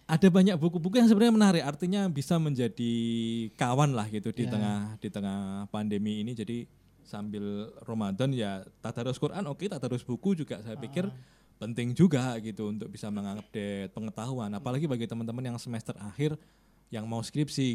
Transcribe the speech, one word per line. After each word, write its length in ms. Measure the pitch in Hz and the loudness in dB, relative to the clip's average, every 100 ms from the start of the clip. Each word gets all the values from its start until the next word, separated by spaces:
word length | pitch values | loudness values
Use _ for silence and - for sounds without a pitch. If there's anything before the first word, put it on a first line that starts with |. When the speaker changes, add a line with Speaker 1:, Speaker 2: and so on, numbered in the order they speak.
Speaker 1:
ada 240 | - 160 190 | -2 4 6
banyak 280 | 190 190 165 | 8 6 6
buku-buku 400 | 165 175 180 240 | 2 0 2 6
yang 100 | 233 | 8
sebenarnya 280 | 208 233 | 8 8
menarik, 280 | 220 202 170 | 8 8 6
artinya 460 | 135 147 180 202 196 | 2 -2 0 0 0
bisa 300 | 143 - 170 | 0 2 2
menjadi 560 | 156 127 117 110 117 117 117 117 113 117 110 | 2 2 0 0 0 0 0 0 -2 -2 -4
kawan 380 | - 123 131 147 | -2 2 4 4
lah 160 | 120 107 | 2 -2
gitu 240 | 107 110 | -4 -4
di 120 | 113 | -2
Speaker 2:
Iya. 60 | 120 | -2
Speaker 1:
tengah, 280 | 107 104 104 104 110 | 0 0 -2 -4 -8
di 140 | 107 | -8
tengah 300 | 104 98 98 95 98 101 | -6 -4 -4 -6 -8 -8
pandemi 540 | 107 107 104 107 107 | -6 -2 -2 -2 -4
ini. 120 | 110 | -6
Jadi 320 | 117 107 120 120 _ _ _ | -6 -6 -8 -10 _ _ _
sambil 420 | - 104 104 104 101 101 110 - | -14 -10 -8 -6 -6 -6 -8 -14
Ramadan 500 | - 113 101 98 135 | -8 -4 -2 0 0
ya 320 | 127 101 95 - _ | 0 -2 -4 -10 _
tadarus 380 | 113 120 127 - | -8 -6 -4 -2
Quran, 280 | 147 165 143 | -4 -4 -8
oke, 200 | 139 196 | -6 -8
tadarus 340 | 151 123 120 | -6 -4 -4
buku 320 | - 120 196 170 | -4 -2 0 0
juga 220 | 139 107 | -2 -8
saya 140 | 110 110 | -10 -10
pikir 300 | 113 175 190 | -8 -4 -4
Speaker 2:
Ah. 80 | - - _ _ - | -6 -20 _ _ -12
Speaker 1:
penting 340 | 117 117 120 | -8 -4 0
juga 400 | 123 180 180 127 117 | 6 6 6 0 -4
gitu 300 | 110 101 104 | -6 -6 -4
untuk 200 | 107 98 | -4 -8
bisa 220 | 101 110 | -10 -8
mengupdate 440 | 104 101 104 - 110 101 98 95 | -6 -6 -8 -8 -6 -6 -6 -6
pengetahuan. 600 | - 110 110 120 127 104 | -8 -8 -6 -6 -4 -4
Apalagi 340 | 101 123 131 160 | -4 -4 -2 -2
bagi 180 | 120 113 | -2 -4
teman-teman 380 | 113 117 120 127 | -6 -6 -6 -6
yang 120 | 120 | -8
semester 360 | 123 117 - - | -8 -8 -8 -12
akhir 360 | 104 135 151 156 - _ _ _ - | -10 -2 -2 -2 -12 _ _ _ -12
yang 160 | 113 | -8
mau 140 | 110 117 | -6 -6
skripsi 460 | - 143 147 - 131 | -4 -2 -2 0 0